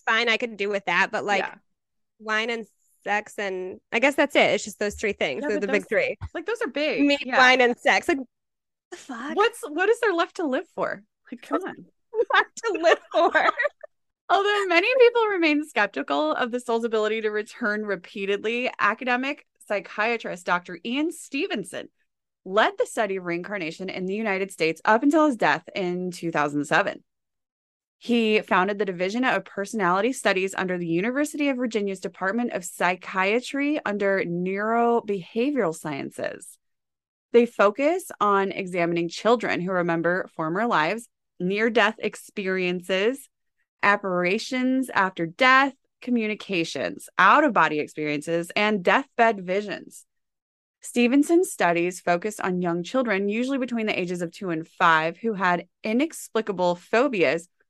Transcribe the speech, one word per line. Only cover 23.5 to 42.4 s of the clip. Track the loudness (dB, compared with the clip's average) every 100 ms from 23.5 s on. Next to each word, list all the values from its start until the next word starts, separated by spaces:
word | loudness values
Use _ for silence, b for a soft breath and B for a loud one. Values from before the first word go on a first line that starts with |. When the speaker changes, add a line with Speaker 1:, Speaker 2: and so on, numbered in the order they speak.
| -8 -8 -8 -8
Speaker 2:
in | -6 -4
the |
United | -2 -2 -2 -4
States | -2 -2 0
up | 2 4
until | 4 4 4
his | 2
death | 2 0 -4
in | -4 -4 -2 -6
two | -6 -4
thousand | 0 0 -2 2
seven. | 2 2 -4 _ _ _ _ _ _ _ _ _ _
He | 0 2 4 2
founded | 2 2 2 0
the |
Division | -4 -2 -2 0
of | 0 0
Personality | -2 -8 -6 0 2 2 0
Studies | 0 0 0 -2
under | -2 -4 -4
the | -2
University | 0 0 -2 -4 -2 -2
of | -2
Virginia's | -2 -2 -4 -6
Department | -10 -6 -4 -2 -2
of | -6
Psychiatry | -8 -2 -2 -2 -6 -2 0 0 -2 -4 -2 -2 -2
under | -2 0 0
Neurobehavioral | -2 -4 -4 -4 -2 0 2 0 -2 -6 -6 -2 -2 0 -2
Sciences. | -4 -8 -8 -8 -8 -8 -8 -18 -20 _ _ _ _ _ _ _
They | 4 4
focus | 4 2 4 0 0 -4 -2
on | 2 2 0
examining | -4 -6 -2 0 0 -4
children | 0 2 2 2 -2
who | -2
remember | 0 0 0 0 -2 -4 -6
former | -4 -2 0
lives, | 0 0 -2 -10 _ _ -6
near-death | -2 0 2 2 2 0
experiences, | -6 -8 -14 -6